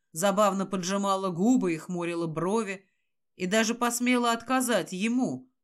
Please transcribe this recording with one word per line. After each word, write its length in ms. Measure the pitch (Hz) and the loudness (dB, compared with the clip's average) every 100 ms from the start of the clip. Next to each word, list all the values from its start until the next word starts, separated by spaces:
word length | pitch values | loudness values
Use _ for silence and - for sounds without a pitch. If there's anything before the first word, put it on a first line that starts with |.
| _ | _
забавно 520 | 160 202 190 202 196 | -2 0 4 2 2
поджимала 680 | 190 196 175 202 196 190 190 | -2 -4 -4 -2 0 0 -2
губы 440 | 170 208 254 185 | 0 2 4 2
и 20 | 160 | -2
хмурила 500 | - 175 170 170 165 | -4 -6 -4 -4 -4
брови, 640 | 156 175 226 208 190 _ _ _ _ _ | -2 -2 0 -2 -8 _ _ _ _ _
и 120 | - 185 | -8 0
даже 280 | 220 220 | 2 2
посмела 580 | 233 247 240 247 247 240 | 2 0 0 2 2 2
отказать 600 | 233 - 262 240 214 160 | 0 0 0 2 0 0
ему, 580 | 185 226 247 214 135 - _ | -2 0 0 0 -4 -10 _